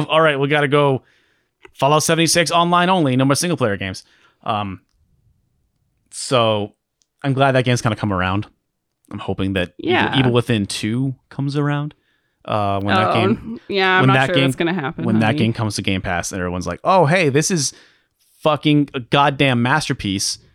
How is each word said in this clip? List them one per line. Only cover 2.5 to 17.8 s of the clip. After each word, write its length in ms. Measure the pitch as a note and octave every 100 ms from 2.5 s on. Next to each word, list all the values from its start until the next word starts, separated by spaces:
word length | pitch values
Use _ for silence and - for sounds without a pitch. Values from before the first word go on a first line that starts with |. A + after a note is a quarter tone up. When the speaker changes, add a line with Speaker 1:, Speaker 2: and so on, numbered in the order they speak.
| E3+ E3+ F3 F3+
Speaker 1:
only, 260 | F#3+ C#3+ B2+
no 80 |
more 100 | C3+
single 220 | C#3 - C#3+
player 200 | A#2 G2
games." 260 | F#2+ F#2 - _ _ _
Um, 360 | - G#2+ G2+ F2+ _ _ _ _ _ _ _ _ _ _ _ _ _
so 640 | - - B2+ A2+ G#2+ G#2 _ _ _ _ _
I'm 100 | C#3
glad 200 | C3 C#3
that 120 | C3
game's 180 | B2 B2
kinda 140 | A#2 G#2+
come 160 | G#2
around. 340 | F#2 F#2 G2 - _ _ _ _ _ -
I'm 80 | G#2+
hoping 340 | - F#2+ G2
that 200 | F#2+ F2 -
Evil, 140 | -
Speaker 2:
Yeah. 260 | E3+ F#2 C3+
Speaker 1:
Evil 140 | B2+
Within 340 | A#2+ - A2 G2
two 480 | - G#2+ A#2+ C3+ B2 _
comes 280 | - C#3 C#3+
around. 380 | D3 D3 D3 - _ _ _ _
Uh, 360 | - A2 G2+ G2
when 140 | G2+
that 160 | F#3 F#3
Speaker 2:
Oh, 40 |
Speaker 1:
game, 460 | - - - A3+ A#3 -
Speaker 2:
yeah, 280 | G3 F#3+ F#3
I'm 60 |
Speaker 1:
when 60 | -
Speaker 2:
not 60 |
Speaker 1:
that 120 | C3 C3+
Speaker 2:
sure 80 | C#3
Speaker 1:
game, 80 |
Speaker 2:
that's 120 | C3+ B2+
gonna 160 | E3+
happen, 320 | F#3 E3 -
Speaker 1:
when 140 | A#2+ A2
that 80 | A2
Speaker 2:
honey. 120 | -
Speaker 1:
game 140 | A2+
comes 220 | A2+ G#2+ G#2
to 60 |
Game 180 | G#2 F#2+
Pass, 300 | G2 F2 -
and 80 | G2
everyone's 260 | F2+ F2+ F2+
like, 140 | E2+
Oh, 220 | - F#3 D3
hey, 220 | F#3 D3+
this 220 | C3+ D#3
is 220 | F3 C3 -